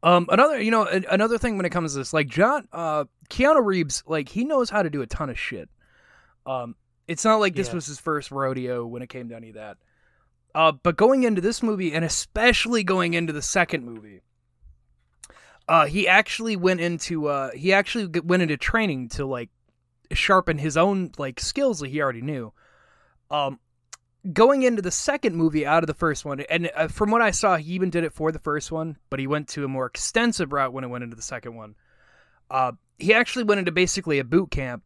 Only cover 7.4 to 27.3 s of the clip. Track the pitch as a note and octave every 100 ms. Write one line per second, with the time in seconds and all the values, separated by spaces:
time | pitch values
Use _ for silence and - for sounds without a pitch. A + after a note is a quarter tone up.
7.4 | G3+ F3 F#3 F3 D3 C#3+ - D3+ - C3+
8.4 | C3+ C3 B2+ B2 A#2 A#2+ B2 C3 A#2+ A#2
9.4 | A2+ G#2+ G#2+ G2+ _ _ _ _ _ _
10.4 | _ D3 D#3+ D3 F3 E3+ A3 C4+ B3 G3+
11.4 | F3+ A#3 A#3 G#3 F3+ D3+ E3 - - -
12.4 | A#3 A#3 A3+ A#3+ F#3+ F#3+ F3 E3+ E3+ D3
13.4 | - G3 E3+ D#3+ A#2+ A2+ G#2+ G2 _ _
14.4 | _ _ - - _ _ _ _ - -
15.4 | - _ - E3 D3 E3+ F#3+ F#3+ G#3+ -
16.4 | A3+ G#3 F3+ F#3 E3+ E3+ - E3 D3 C#3+
17.4 | C3+ A#2+ D#3+ G3 G3 A#3+ G3 E3 E3 F3+
18.4 | E3+ D3 - A3+ G#3+ C#3 B2 - C#3 B2+
19.4 | A#2 _ _ _ _ _ _ C#3 - F#3+
20.4 | F3+ D#3 D3+ D3+ F3+ G3 F3+ - C#3 B2+
21.4 | - - C#4 G3 C#3+ D3 C#3+ A#2+ C3 D3
22.4 | A2+ _ _ _ _ _ _ _ _ D3
23.4 | C#3 C3+ _ _ _ - _ _ G3 E3
24.4 | A#3 C#4 B3+ A3+ F3+ - - C#4+ - E3
25.4 | D#3+ D3+ C#3+ D#3+ E3 D3+ E3+ D3 D3+ C#3
26.4 | C#3+ E3 E3+ - D#3+ - G#3 A#3 A3+